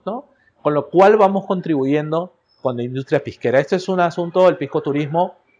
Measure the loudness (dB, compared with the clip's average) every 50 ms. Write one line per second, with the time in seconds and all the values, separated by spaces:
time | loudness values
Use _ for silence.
0 | _ -10 -10 -10 -12 _ _ _ _ _ _ _ _ 0 0 0 -2 0 4 6
1 | 6 6 6 4 4 2 2 -2 -2 -4 -4 -4 -2 -2 -2 -2 0 0 0 -2
2 | -2 -2 -4 -4 -4 -6 _ _ _ _ _ _ _ -4 -4 -4 -6 -6 -6 -8
3 | -4 -2 -2 -2 -2 -6 -14 -4 -2 2 2 2 2 0 -2 -4 -2 -4 0 0
4 | 0 0 -2 -4 -8 -2 0 4 4 4 4 2 -6 -4 -4 -4 -4 -2 -2 -2
5 | -4 -2 -2 -2 -2 -2 -6 _ _ _ _ _